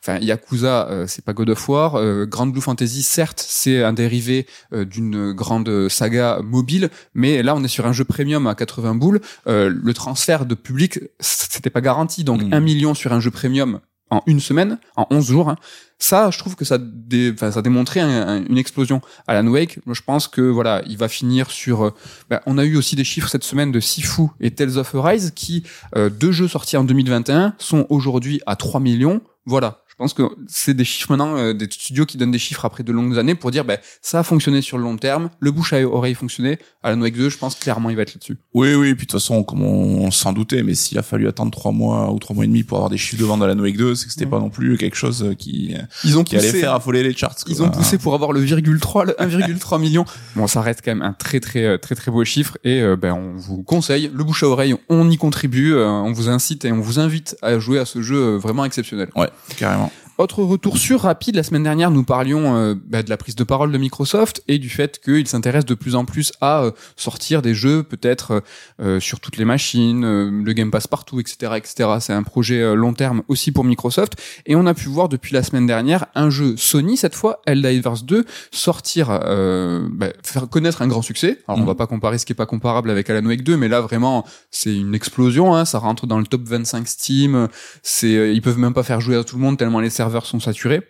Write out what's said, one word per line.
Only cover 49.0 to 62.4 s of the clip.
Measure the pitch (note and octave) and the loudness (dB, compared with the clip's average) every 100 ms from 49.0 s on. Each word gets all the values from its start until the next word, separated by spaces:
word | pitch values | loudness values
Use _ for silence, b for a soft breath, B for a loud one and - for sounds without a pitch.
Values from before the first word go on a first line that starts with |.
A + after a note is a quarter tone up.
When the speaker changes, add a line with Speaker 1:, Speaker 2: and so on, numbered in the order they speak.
Speaker 1:
le | F#3+ - | 0 0
un | F3+ | 0
virgule | F3 F#3 E3+ | 0 0 -2
trois | - D#3+ | -2 0
million. | D#3+ D#3 - B B | 2 2 0 B B
Bon, | - G#2 | -2 0
ça | - | 2
reste | A2+ A#2 | 0 -2
quand | - | -4
même | A2 | -4
un | G2 | -4
très, | G2 - C3+ | -6 -4 -4
très, | - B2 | -2 0
euh, | A2 F#2 | 2 0
très, | - | -2
très | B2 - | -6 -2
beau | A#2 | 0
chiffre, | A2+ - D3 - | 2 0 -2 -2
et, | B2 C3 | 0 2
euh, | A2 F#2 | 4 2
ben, | F#2 | 0
on | F2+ F#2 F#2 | -2 -4 -10
vous | F#2 F#2+ | -8 -8
conseille, | F#2 F3 D#3+ C#3+ D3+ | 2 2 4 0 0
le | C3+ | -4
bouche | D3+ D#3 | -2 2
à | D3 | 2
oreille, | B2+ C3+ B2 _ | 4 2 0 _
on | E3 E3 | 4 4
y | D#3+ | 4
contribue, | D#3+ C#3+ C#3+ B2 D3 | 2 0 0 2 4
euh, | D3+ G#2+ | 4 2
on | G#2 G#2 | 2 -2
vous | A2+ A#2 | -2 0
incite | B2 - D3+ | 0 0 -4
et | B2+ | -2
on | A2+ | -2
vous | A2 A#2+ | 0 0
invite | D#3 D#3+ D#3 - | 0 0 -6 -6
à | A2+ A#2 | 0 0
jouer | A2 C#3 | 2 0
à | |
ce | B2 A#2+ | 0 -6
jeu, | A2+ C#3 | -2 0
euh, | B2 G#2 | 2 0
vraiment | G2 A2+ | -2 -2
exceptionnel. | C#3 B2 A#2 G#2+ F#2 | -2 -4 -6 -6 -6
Speaker 2:
Ouais, | - F2 - B B | -2 -2 -4 B B
carrément. | G2+ G2 G#2 B B - | -2 0 -2 B B -2
Speaker 1:
Autre | F#3 - | -2 0
retour | F#3+ F#3+ G3+ A#3+ | 0 2 0 0
sur | - B3+ | 2 2
rapide, | F#3+ E3 - | 2 0 0
la | G#3 | -2
semaine | D#3 D#3 | 0 0
dernière, | D3+ D3+ F3 | 0 2 4
nous | D3 | 4
parlions, | B2 B2+ C3 D3+ | 4 2 2 2